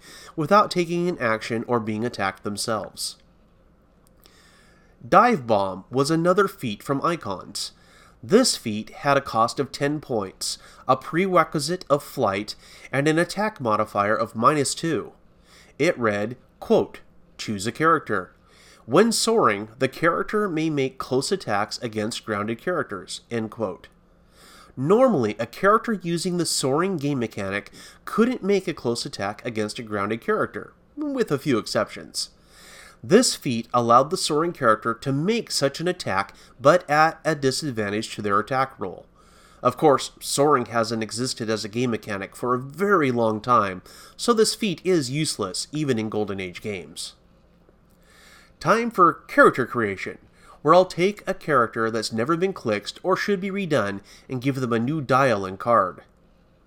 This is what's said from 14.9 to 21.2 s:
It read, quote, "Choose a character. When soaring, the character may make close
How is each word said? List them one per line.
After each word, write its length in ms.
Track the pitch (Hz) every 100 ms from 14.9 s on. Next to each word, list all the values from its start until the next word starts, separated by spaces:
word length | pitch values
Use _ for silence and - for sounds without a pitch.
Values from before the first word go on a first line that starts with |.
| 123 82 - _ _ _ - - -
It 200 | 160 147
read, 380 | 113 101 104 127 _ _
quote, 400 | - 202 - - - - - -
"Choose 300 | - 101 104
a 60 |
character. 580 | 117 160 156 - 101 90 _ _ - - - -
When 240 | 143 226
soaring, 600 | - - 226 131 98 110 -
the 80 | 131
character 600 | - 165 170 196 214 208
may 220 | 156 160
make 280 | 147 131 -
close 340 | - 131